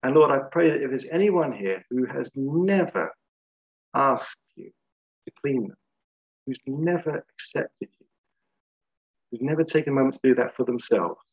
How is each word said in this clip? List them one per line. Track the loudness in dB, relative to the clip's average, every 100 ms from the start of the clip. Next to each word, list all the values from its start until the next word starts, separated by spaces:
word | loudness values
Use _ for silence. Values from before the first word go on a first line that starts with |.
And | 4 6
Lord, | 6
I | 4 0
pray | 2 2
that | 2
if | -2
there's | -6 -4
anyone | 0 2 2 0
here | -2 -4 -4 -4
who | -4 -2
has | -4 -8 -6
never | -2 0 2 2 2 -2 -6 -10 _ _ _ _ _ _ _
asked | 0 2 2 -4 -16 _ -20
you | -20 _ _ _ _ _ -20
to | _
clean | -2 -2 -4
them, | -10 _ _ _ _ _ _ -12
who's | -10 -8
never | -4 0 0 -2 -8 -10
accepted | _ -10 -6 -6 _ -16 _
you, | _ _ _ _ _ _ _ _ _ _ _ _ _
who's | -8
never | -4 -2
taken | 2 0 2
a | 2
moment | 2 2
to | 2
do | 4
that | 2 -2
for |
themselves | -2 -2 0 0 2 -6 _